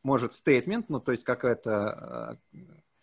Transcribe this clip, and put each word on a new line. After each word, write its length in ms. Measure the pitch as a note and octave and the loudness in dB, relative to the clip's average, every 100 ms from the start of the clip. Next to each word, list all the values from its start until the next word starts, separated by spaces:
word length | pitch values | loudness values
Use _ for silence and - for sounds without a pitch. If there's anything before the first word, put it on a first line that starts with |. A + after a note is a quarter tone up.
может 320 | C3 C3+ A#2 | 0 2 0
стейтмент, 560 | - - C3 D#3+ A3+ A3 | 0 4 4 4 -2 -2
ну, 100 | C#3+ | -4
то 120 | - | -2
есть 120 | A#2+ | -2
какое-то, 1120 | - A#2+ B2+ A#2 A#2 G#2+ G#2 - - A#1 A1+ - _ | -2 0 0 0 0 0 0 -6 -10 -10 -10 -12 _
э, 80 | - - - _ _ | -20 -20 -20 _ _